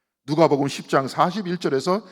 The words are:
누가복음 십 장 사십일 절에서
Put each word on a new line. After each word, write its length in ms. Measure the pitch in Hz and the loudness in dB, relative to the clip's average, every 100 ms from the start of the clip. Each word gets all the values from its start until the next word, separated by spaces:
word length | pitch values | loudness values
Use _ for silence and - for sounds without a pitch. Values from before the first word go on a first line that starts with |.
| _ _ - | _ _ -4
누가복음 400 | 156 156 139 143 | 4 4 4 0
십 200 | - - | -6 -2
장 180 | 147 135 | -2 0
사십일 500 | - 165 190 180 175 | 0 0 0 -6 -4
절에서 480 | 170 135 180 196 - | -2 -2 -2 -4 -4